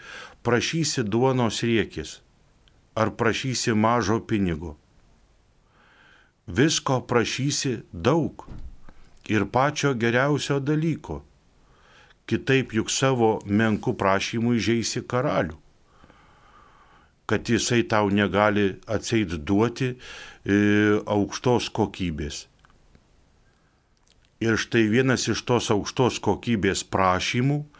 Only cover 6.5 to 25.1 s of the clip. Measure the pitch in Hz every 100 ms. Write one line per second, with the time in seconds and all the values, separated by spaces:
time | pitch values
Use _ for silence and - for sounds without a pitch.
6.5 | 90 156 - - 127 117 120 107 - 143
7.5 | 131 139 113 - 87 98 170 117 - -
8.5 | - - - - - - - - 107 98
9.5 | 123 143 147 143 120 117 123 143 139 -
10.5 | 139 135 156 165 135 - 73 - _ _
11.5 | _ _ _ _ - - _ - 113 -
12.5 | 135 - 110 95 - 135 127 110 104 101
13.5 | 101 113 104 - 104 98 95 - 117 117
14.5 | 120 101 117 107 123 - 123 139 185 87
15.5 | 76 _ _ _ _ - _ _ _ -
16.5 | - - _ _ _ _ _ - 104 92
17.5 | 110 - 120 - 110 101 101 98 95 104
18.5 | 104 98 95 - 104 - 113 95 85 73
19.5 | 101 120 120 127 - - - - - -
20.5 | 101 104 104 104 104 - 104 98 - 127
21.5 | 117 - - 101 - 87 73 73 - -
22.5 | _ _ _ _ _ _ _ _ _ _
23.5 | _ _ _ _ _ _ _ _ _ 113
24.5 | 107 - 117 110 117 131